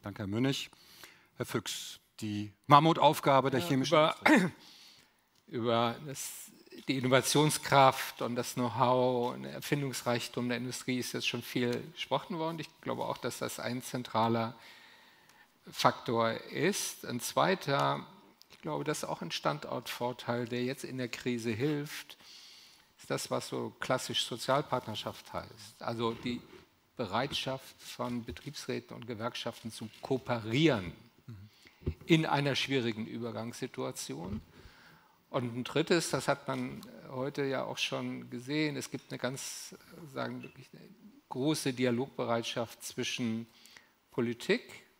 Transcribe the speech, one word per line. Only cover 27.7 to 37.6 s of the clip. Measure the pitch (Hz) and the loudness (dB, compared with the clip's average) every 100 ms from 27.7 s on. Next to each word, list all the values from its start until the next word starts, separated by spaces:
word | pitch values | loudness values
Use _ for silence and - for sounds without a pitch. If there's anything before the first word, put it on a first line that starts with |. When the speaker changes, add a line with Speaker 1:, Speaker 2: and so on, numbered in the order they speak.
| - | -18
Speaker 2:
von | - - 123 120 | -16 -8 -4 -4
Betriebsräten | 113 - - 143 - 120 117 117 | -6 -12 -12 -12 -6 -6 -6 -14
und | 117 | -10
Gewerkschaften | 113 113 - - - 117 | -6 -6 -4 -8 -8 -12
zu | - 110 - | -10 -12 -10
kooperieren | - 131 - 120 110 120 160 120 87 - - _ - 107 104 _ - _ - - - | -2 -2 0 -2 0 4 6 4 -2 -10 -20 _ -18 -18 -18 _ -20 _ -8 -8 4
in | 160 160 | 4 6
einer | 143 143 131 | 2 2 0
schwierigen | - 135 117 107 113 | 0 2 0 -2 -6
Übergangssituation. | 120 117 110 113 - 127 - 131 127 - 139 180 208 - - - - - - _ _ _ | -6 -6 -6 -8 -8 -10 -6 -8 -6 -8 -8 -6 -8 -10 -20 -20 -20 -20 -20 _ _ _
Und | 143 123 120 | -2 -2 -4
ein | |
drittes, | 123 143 156 175 - | 0 0 4 4 4
das | 143 - | -2 0
hat | 139 - | 0 0
man | 131 127 139 - - 147 | -4 -4 -8 -14 -18 -12
heute | 135 135 143 | -6 -6 -2
ja | 139 131 | -2 -2